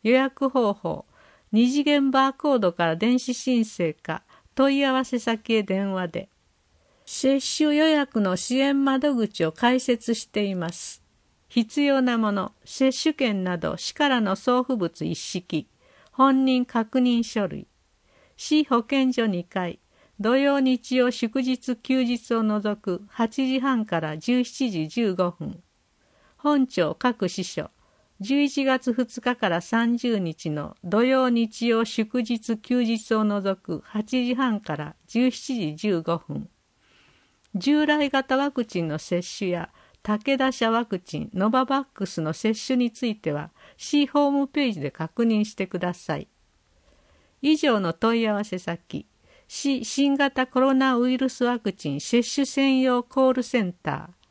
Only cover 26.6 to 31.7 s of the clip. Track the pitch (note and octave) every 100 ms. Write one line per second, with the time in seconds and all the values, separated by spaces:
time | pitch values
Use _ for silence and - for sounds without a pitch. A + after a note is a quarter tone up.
26.6 | C4 - D#3 - B3 A#3 F3+ - F3+ -
27.6 | D3+ _ _ _ _ _ G3 C#4 C#4+ C#4
28.6 | C4+ C4 B3+ A#3 B3 - B3 B3 G3+ E3+
29.6 | - A3+ A#3 A#3 B3 A3 F3 D#3 E3 D3+
30.6 | D3 - F3+ G3+ B3+ C4 B3+ A#3 A3+ -
31.6 | A#3